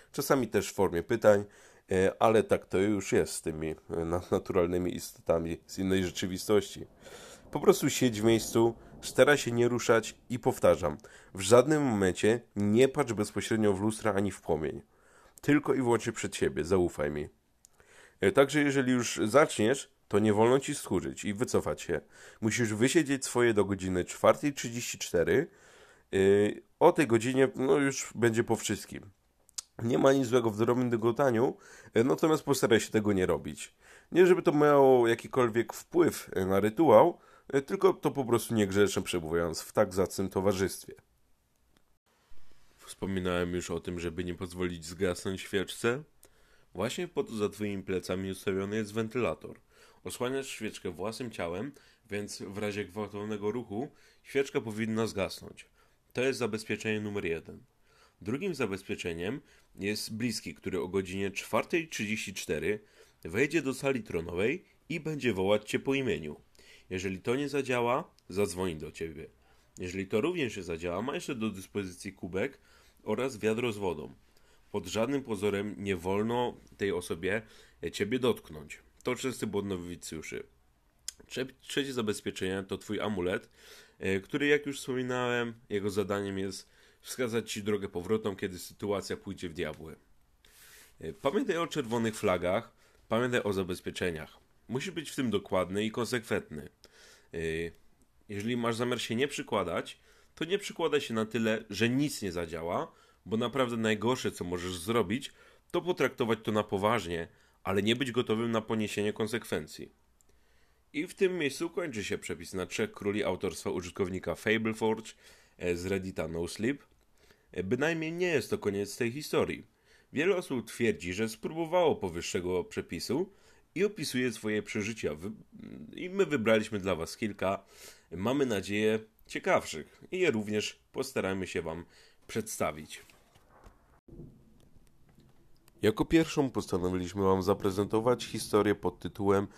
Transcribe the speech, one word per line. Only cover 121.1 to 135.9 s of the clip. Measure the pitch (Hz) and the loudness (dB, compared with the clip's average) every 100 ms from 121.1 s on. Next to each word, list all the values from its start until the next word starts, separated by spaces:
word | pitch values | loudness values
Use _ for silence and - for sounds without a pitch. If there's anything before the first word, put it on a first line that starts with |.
że | 92 110 | -4 -4
spróbowało | - 180 160 160 180 160 104 | -4 -8 -6 0 2 4 2
powyższego | 95 85 - 98 87 90 | -2 -6 -4 -4 -2 -2
przepisu, | 85 - - 85 - 131 196 - - _ _ 156 | -4 -8 -8 -8 -4 -4 -4 -10 -20 _ _ -2
i | |
opisuje | 208 208 147 127 127 | -2 -2 -4 -2 -2
swoje | 110 107 104 | -2 -2 -2
przeżycia. | 101 110 101 113 87 | -2 -4 -4 -4 -6
Wy-, | 76 95 220 - - 50 64 76 | -6 -10 -12 -18 -20 -16 -16 -14
i | - 180 | -10 -4
my | 196 170 | -2 2
wybraliśmy | 127 110 110 107 104 | 2 4 4 2 -2
dla | 95 | -2
was | 80 80 - | -2 -4 -6
kilka, | 110 95 95 98 - - - - _ | -6 -2 -2 -2 -6 -20 -20 -20 _
mamy | 85 107 143 131 | -4 -2 0 0
nadzieję, | 101 92 104 107 110 - _ - | 0 -2 0 2 0 -4 _ -12
ciekawszych | 156 285 - - 78 - - - | -4 0 0 0 -8 -12 -18 -10
i | 185 | 0
je | 175 | 2
również | 110 104 107 - - _ | 2 0 -2 -2 -8 _
postaramy | - 131 117 95 95 90 | -8 -4 -2 -2 -2 -4
się | 92 | -6
wam | 82 85 85 - - _ - | -6 -8 -12 -20 -20 _ -8
przedstawić. | 117 - - 87 76 78 - - - _ _ _ - - - _ _ _ - - - - - - - - _ - - - - _ - _ _ | -8 -6 -4 -4 -4 -12 -18 -20 -20 _ _ _ -20 -20 -20 _ _ _ -20 -20 -20 -20 -20 -20 -20 -20 _ -20 -20 -20 -20 _ -20 _ _
Jako | 104 | 0